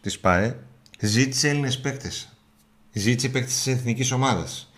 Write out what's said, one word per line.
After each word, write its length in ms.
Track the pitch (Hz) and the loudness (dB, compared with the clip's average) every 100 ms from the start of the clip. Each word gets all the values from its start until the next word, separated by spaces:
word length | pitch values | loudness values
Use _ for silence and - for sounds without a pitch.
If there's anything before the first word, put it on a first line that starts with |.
της 180 | 101 - | -8 0
παε 360 | 95 90 113 123 - - - - | 4 4 2 -2 -14 -20 -20 -6
ζήτησε 500 | 104 113 131 123 151 | 0 2 2 2 0
Έλληνες 300 | 143 139 127 | 0 0 -2
παίκτες. 500 | 139 131 90 - - - _ _ _ _ _ | -4 -6 -8 -10 -12 -20 _ _ _ _ _
Ζήτησε 380 | 107 104 123 131 | -2 0 2 0
παίκτες 240 | 127 123 | -2 -2
της 140 | - 131 | -2 0
εθνικής 440 | 127 120 113 120 | -2 -2 -2 0
ομάδας. 600 | 127 135 92 76 - - | 2 2 0 -2 -10 -16